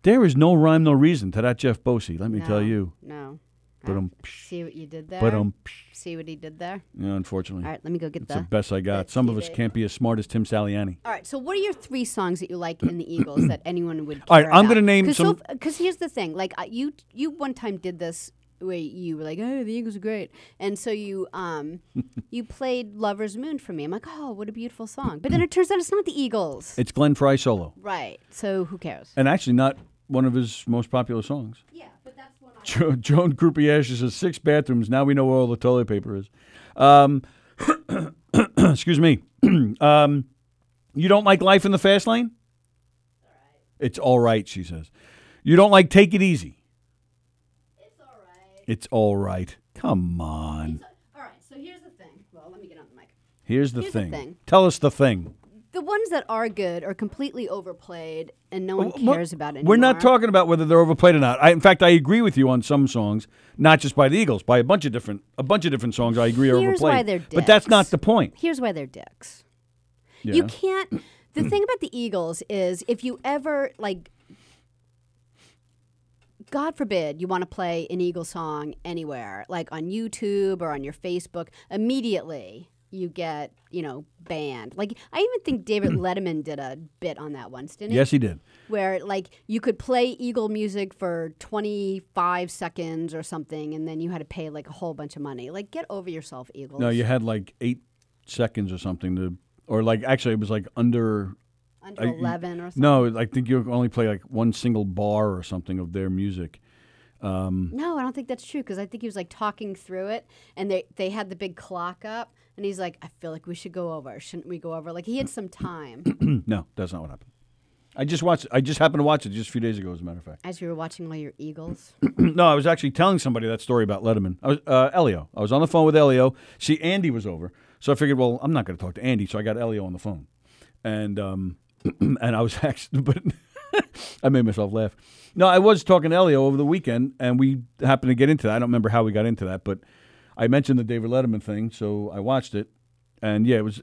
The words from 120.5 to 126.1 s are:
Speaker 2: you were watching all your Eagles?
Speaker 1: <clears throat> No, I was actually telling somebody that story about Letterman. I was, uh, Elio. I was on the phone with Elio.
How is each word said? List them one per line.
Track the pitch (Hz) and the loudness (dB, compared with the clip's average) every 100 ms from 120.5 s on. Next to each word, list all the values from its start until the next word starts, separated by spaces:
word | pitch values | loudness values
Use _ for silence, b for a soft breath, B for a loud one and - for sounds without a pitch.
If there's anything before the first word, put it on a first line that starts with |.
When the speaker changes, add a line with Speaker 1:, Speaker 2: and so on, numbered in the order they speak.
| 180 | -12
Speaker 2:
you | 175 | -12
were | |
watching | 160 165 - 165 | -10 -12 -12 -14
all | |
your | 160 147 - | -12 -14 -14
Eagles? | 151 151 165 170 - _ - | -16 -14 -14 -14 -16 _ -4
Speaker 1:
<clears throat> | - | 2
No, | 170 156 170 | 2 6 6
I | |
was | 147 143 | 6 2
actually | 165 139 | 0 -2
telling | 131 185 185 | 2 2 2
somebody | 135 117 113 | 0 -2 -2
that | 113 | -6
story | - 123 | 0 0
about | 104 98 | 2 0
Letterman. | 113 110 95 87 | 0 0 0 -4
I | 131 | -2
was, | 143 - | -2 2
uh, | 131 131 | 4 4
Elio. | 180 147 87 76 - | 4 2 0 -8 -6
I | |
was | 104 | 0
on | 135 | 2
the | 160 | 2
phone | 165 | 4
with | 156 151 | 6 6
Elio. | 143 | 6